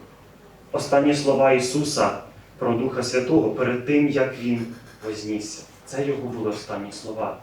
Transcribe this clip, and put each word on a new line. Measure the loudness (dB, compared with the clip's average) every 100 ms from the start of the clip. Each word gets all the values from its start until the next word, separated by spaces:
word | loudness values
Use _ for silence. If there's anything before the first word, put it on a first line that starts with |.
| -20 -20 -20 -20 -20 -20 -8
останні | -6 2 4 4
слова | 2 2 4 6
Ісуса | 6 4 0 0 0 0 0 -10 -20 -20 -6
про | 0
Духа | 0 0 -2
Святого | -2 0 2 2 2
перед | 0 0 -2 2
тим, | 2 4
як | 2 0 0
Він | -2 -2 -2 -10 -18 -12 -10
вознісся. | -8 -6 -6 -6 -12 -18 -20 -12
Це | -4 -2
Його | -2 -4
були | -4 -4
останні | -4 -6 -8 -8
слова. | -12 -12 -6 -6 -8